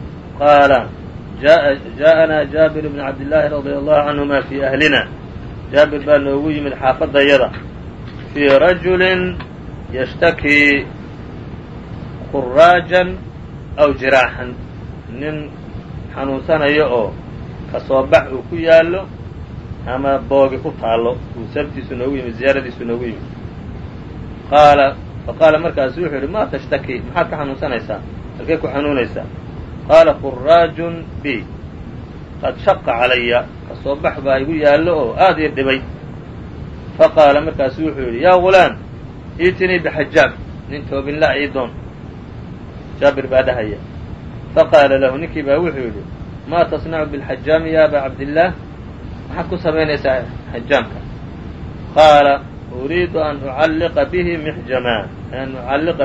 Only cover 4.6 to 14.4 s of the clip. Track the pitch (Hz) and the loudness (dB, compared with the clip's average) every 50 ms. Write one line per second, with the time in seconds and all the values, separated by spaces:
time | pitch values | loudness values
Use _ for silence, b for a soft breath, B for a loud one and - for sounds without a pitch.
4.6 | 139 131 135 135 - 151 - 127 196 - - - - - - - - - - - | -2 0 0 2 2 4 4 2 0 -2 -10 -14 -14 -14 -14 -14 -14 -12 -14 -14
5.6 | - - - 143 151 147 151 143 - 147 147 143 139 139 139 143 147 156 151 147 | -10 0 4 4 4 4 2 -4 2 4 4 4 4 2 0 0 0 -2 -2 -2
6.6 | 143 139 127 - 131 131 131 - 160 - 139 143 139 143 143 131 120 95 - - | -4 -6 -6 0 0 0 2 2 0 2 4 4 6 6 6 6 4 2 -2 -8
7.6 | - - - - - - - - - - - - - - - 147 143 139 139 139 | -14 -14 -14 -14 -16 -16 -14 -14 -16 -14 -14 -14 -14 -8 -2 2 4 6 6 8
8.6 | 156 180 180 165 165 185 185 185 185 185 185 180 180 180 180 - - - - - | 6 6 4 2 0 0 2 2 4 2 2 0 -2 -4 -4 -8 -12 -14 -16 -16
9.6 | - - - - - - - 131 127 - - - 175 165 - - - 147 147 147 | -16 -16 -16 -16 -14 -10 -6 -6 -6 -4 -2 2 2 2 2 2 2 4 6 6
10.6 | 147 143 139 143 - - - - - - - - - - - - - - - - | 6 6 4 2 0 -6 -12 -16 -16 -16 -16 -16 -16 -14 -14 -14 -14 -14 -14 -16
11.6 | - - - - - - - - - - - - - - 143 139 127 123 127 147 | -16 -16 -16 -16 -14 -14 -14 -14 -12 -14 -12 -14 -12 -6 -6 -4 -4 0 6 8
12.6 | 165 175 180 180 165 156 175 180 180 180 185 - - - - - - - - - | 8 8 8 6 2 2 2 2 2 0 -4 -10 -12 -16 -16 -16 -16 -16 -16 -16
13.6 | - - - 143 151 143 135 127 131 135 135 131 123 117 - - | -14 -8 2 2 4 4 4 2 2 4 6 6 4 4 -2 -8